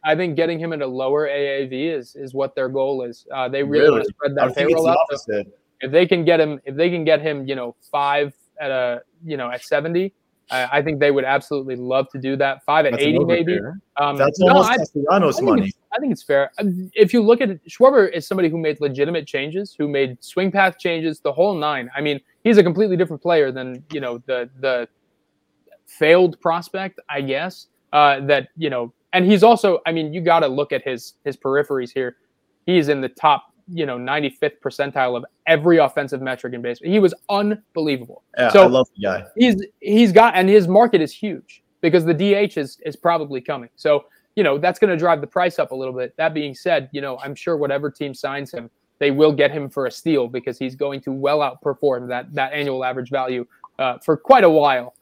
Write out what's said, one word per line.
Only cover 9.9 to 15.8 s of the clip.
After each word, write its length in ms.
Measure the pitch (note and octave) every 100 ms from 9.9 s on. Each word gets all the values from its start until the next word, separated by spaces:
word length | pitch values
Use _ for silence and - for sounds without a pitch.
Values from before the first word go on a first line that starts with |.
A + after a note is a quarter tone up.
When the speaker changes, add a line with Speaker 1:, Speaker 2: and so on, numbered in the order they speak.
| E3+ F#3+ _ _ _ _
Speaker 1:
I, 280 | C3 B2 C#3+
I 40 |
think 160 | D3 D3
they 120 | C#3+
would 140 | C#3
absolutely 520 | C3 C#3 - C#3+ C3+ B2
love 320 | B2 C3 C#3
to 80 | C#3
do 180 | C3+ C3+
that. 280 | C#3 C3+
Five 220 | - D3+ D3
at 60 |
Speaker 3:
That's 100 | A#2+
an 60 | C#3+
Speaker 1:
eighty 160 | E3+
maybe. 340 | E3+ E3+ E3+ F3+
Speaker 3:
overpay, 200 | - F#3 _ -
right? 100 | C#3+
Speaker 1:
Um, 80 | C#3+
Speaker 2:
That's 240 | C3+ F3+
Speaker 1:
no, 80 | F3+
Speaker 2:
almost 220 | - -
Speaker 1:
I, 60 | B3
Speaker 2:
Castellanos 560 | D#3 D4+ C#4 G3 D#4+
Speaker 1:
I 40 | C#4
think 100 | G4
Speaker 2:
money. 180 | C#4 G3
Speaker 1:
it's, 120 | -